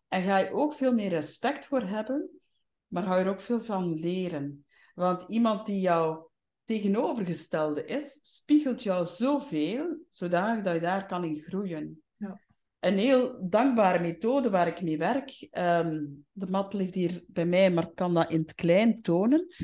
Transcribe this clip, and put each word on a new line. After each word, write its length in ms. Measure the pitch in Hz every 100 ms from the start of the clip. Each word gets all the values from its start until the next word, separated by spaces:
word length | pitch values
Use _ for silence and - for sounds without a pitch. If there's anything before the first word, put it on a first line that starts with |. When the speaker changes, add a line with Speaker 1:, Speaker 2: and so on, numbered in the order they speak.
| -
Speaker 1:
En 160 | 190
ga 140 | 185 190
je 140 | 190
ook 220 | 220 294
veel 200 | - 262
meer 160 | 233 196
respect 560 | 165 151 - 240 294 -
voor 160 | 262
hebben, 480 | 185 214 220 285 370 - _ _ _ _ _
maar 160 | 175
ga 140 | 185 185
je 60 |
er 60 | 190
ook 120 | 196
veel 200 | - 233
van 320 | 220 190 175
leren. 720 | 160 165 185 180 151 143 143 _ _ _
Want 320 | - 180 175 -
iemand 360 | 220 233 202 -
die 140 | 196
jouw 520 | 185 165 160 160 - _ _ _ -
tegenovergestelde 1200 | 220 196 208 339 247 175 160 - 160 156 151 -
is, 340 | 262 294 - - -
spiegelt 480 | - 302 277 233
jou 220 | 202 180 170
zoveel, 920 | - 254 294 - 156 156 240 339 311 -
zodanig 540 | - 175 175 208 226
dat 100 | 190
je 60 | 165
daar 260 | 170 190 190
kan 180 | 180
in 160 | 170 151
groeien. 640 | - 190 196 156 156 160 _ -
Speaker 2:
Ja. 260 | 202 185 _ _ _ _
Speaker 1:
Een 180 | 185 196
heel 520 | 247 254 247 - 180
dankbare 500 | 208 269 233 190 180
methode 500 | 170 165 226 277 240
waar 180 | 185 170
ik 140 | 165
mee 160 | 170 156
werk, 500 | 175 269 262 - -
ehm, 540 | - 175 170 165 156 143 143 -
de 160 | 190 175
mat 260 | 190 196
ligt 200 | 202 185 185
hier 280 | 175 175 -
bij 180 | - 170
mij, 260 | 180 190
maar 120 | 170 170
ik 80 | -
kan 180 | 180
dat 160 | 170 160
in 120 | 165
het 120 | 160
klein 480 | - 170 180 226 214
tonen. 460 | - 170 220 311 359 -